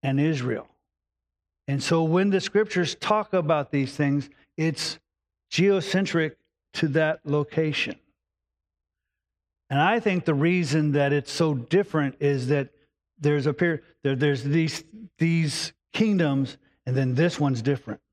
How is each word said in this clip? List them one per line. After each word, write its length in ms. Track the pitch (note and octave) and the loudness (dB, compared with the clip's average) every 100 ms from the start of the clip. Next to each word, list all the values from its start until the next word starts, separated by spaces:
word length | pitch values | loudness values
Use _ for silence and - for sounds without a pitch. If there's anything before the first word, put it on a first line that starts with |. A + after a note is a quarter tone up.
| C#3 | 0
And 160 | C3+ | 0
Israel. 480 | D3+ D3 B2+ - - _ _ _ _ _ _ _ _ _ - | 0 0 -2 -6 -8 _ _ _ _ _ _ _ _ _ -6
And 140 | C#3 | -4
so 220 | - E3 | 0 0
when 260 | D#3+ E3+ G3 | 2 2 2
the 100 | F#3+ | 0
scriptures 560 | - G3+ G#3+ F3+ E3+ - | 0 0 0 0 -2 -4
talk 380 | - G#3+ G#3 | 0 0 0
about 380 | F#3 D#3 D#3 C#3+ | -2 2 0 0
these 220 | C#3+ C3+ | -2 -2
things, 360 | - D3 C#3 C3+ _ _ - | -2 0 0 -4 _ _ -4
it's 440 | D#3+ D#3+ - - _ _ _ _ _ | -2 -2 -8 -10 _ _ _ _ _
geocentric 840 | - F#3+ G3 - F#3 G3 E3+ D#3 - _ _ _ | 2 4 4 2 -2 0 0 -2 -6 _ _ _
to 140 | - D#3+ | -2 0
that 360 | C#3+ D#3 D#3+ D3+ | 2 0 -2 -2
location. 680 | D3 D3 - D#3 C#3+ - - _ _ _ _ _ _ _ _ _ _ _ _ _ _ _ _ _ | -2 0 0 0 -2 -4 -8 _ _ _ _ _ _ _ _ _ _ _ _ _ _ _ _ _
And 120 | C#3 | 0
I 180 | E3 A3+ | 2 2
think 260 | A3 F#3 D#3+ | 0 0 0
the 100 | C#3+ | 2
reason 560 | D#3+ F3+ E3 D3+ D3+ | 2 2 2 0 2
that 200 | C#3+ C#3 | 2 2
it's 200 | D3 - | 0 -2
so 240 | - E3 C#3 | -2 0 0
different 640 | A#2+ D#3+ G3+ D#3+ C#3 - | 0 0 2 0 -2 -2
is 280 | C#3+ C#3 B2 | -2 0 0
that 220 | D3 C3+ _ _ _ _ _ | -2 -2 _ _ _ _ _
there's 280 | D3 D3 C#3+ | 0 0 0
a 60 | |
period, 280 | C#3+ F3 D#3+ - _ | 0 0 -2 -8 _
there, 120 | C#3 C3+ | -4 0
there's 280 | D3 C#3 | 0 0
these, 400 | C3 D#3 D#3+ - - - A3 _ | 0 0 0 -4 -14 -20 -20 _
these 560 | E3 E3 D#3 - - _ _ | 0 2 0 -2 -8 _ _
kingdoms, 680 | - A3 G3 D#3+ C3+ C3 - _ _ - | -2 0 2 2 0 -2 -6 _ _ -4
and 100 | B2+ | -2
then 200 | C3 B2 | 0 2
this 240 | E3+ E3 | 0 2
one's 240 | C#3+ B2 | -2 0
different. 360 | A#2 C3+ - G#2 _ | -2 -2 -4 -14 _